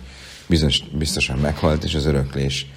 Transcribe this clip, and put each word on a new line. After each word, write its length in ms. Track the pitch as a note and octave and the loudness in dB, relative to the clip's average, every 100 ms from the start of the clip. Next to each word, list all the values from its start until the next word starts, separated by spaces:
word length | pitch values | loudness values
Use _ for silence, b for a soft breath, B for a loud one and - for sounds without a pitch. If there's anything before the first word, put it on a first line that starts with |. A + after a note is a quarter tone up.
| B B B B - | B B B B 2
bizonyos, 360 | E2 D2+ - - D2 | 4 4 2 -2 -4
biztosan 400 | D#2 D#2 - C2+ | -2 0 0 0
meghalt, 460 | D2 - E2 D2+ | 0 2 2 2
és 120 | D#2+ D#2+ | 0 0
az 100 | C#2+ | 2
öröklés 680 | C#2+ C2+ C2+ C#2 - - | 2 0 -2 -2 -2 -8